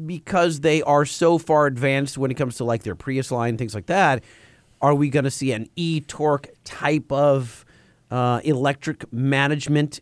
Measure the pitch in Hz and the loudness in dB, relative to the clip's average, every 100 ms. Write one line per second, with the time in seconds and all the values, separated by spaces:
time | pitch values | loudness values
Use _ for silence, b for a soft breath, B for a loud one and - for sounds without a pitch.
0 | 160 175 - 185 175 147 156 156 143 147 | -10 -10 -4 0 2 2 2 2 4 2
1 | 147 - 170 170 165 151 143 123 139 139 | 2 2 4 4 4 4 4 2 0 0
2 | 139 135 135 123 127 - 117 117 107 90 | -2 -2 -4 -2 -4 -4 -2 -2 -4 -8
3 | - 131 127 123 117 110 117 107 - 185 | -6 -4 -2 -2 -2 -2 -4 -6 -2 2
4 | 165 127 - b b b b - 139 143 | 2 0 -4 b b b b -2 2 2
5 | 147 143 135 - 131 107 113 - 170 160 | 2 0 -2 -2 -4 -4 -6 -6 -2 -2
6 | - - 151 139 - - - - 147 156 | -4 -4 0 -2 -4 -20 -18 -4 -2 0
7 | - 139 143 139 120 - - b b b | 0 2 2 2 -2 -12 -20 b b b
8 | b 123 123 120 151 131 139 143 - 131 | b -2 0 0 0 0 0 -2 -6 -8
9 | - 117 139 139 143 151 139 147 147 - | -8 -2 0 2 2 0 0 0 0 -4